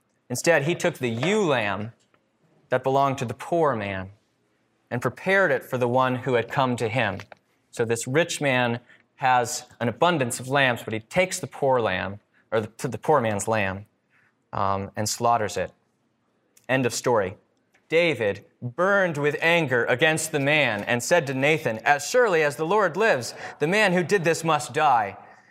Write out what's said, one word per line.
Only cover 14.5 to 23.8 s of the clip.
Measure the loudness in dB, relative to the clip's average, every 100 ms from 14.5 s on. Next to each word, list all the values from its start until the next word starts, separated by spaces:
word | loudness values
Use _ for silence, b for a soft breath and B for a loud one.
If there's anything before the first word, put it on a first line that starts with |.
um, | -4 -2 -2 -6 -6
and | -6
slaughters | -2 0 0 0 -4
it. | -6 _ _ _ _ _ _ _ _ _ -2
End | 0 0
of |
story. | -2 0 2 0 -6 _ _ _ _ _
David | 2 2 2 -2 -2 -8 _
burned | -10 -2 2 2 2 0
with | -2 0
anger | 2 2 2 2
against | 2 2 2 2 -2
the | -2
man | 2 2 2 0
and | -2 -2
said | 2 0 2
to |
Nathan, | 0 0 2 -2 -2
"As | 0 0 0
surely | 2 2 2
as | 0 0
the | 0
Lord | 2 0 2
lives, | 2 0 -2 B B -4
the | 0
man | 2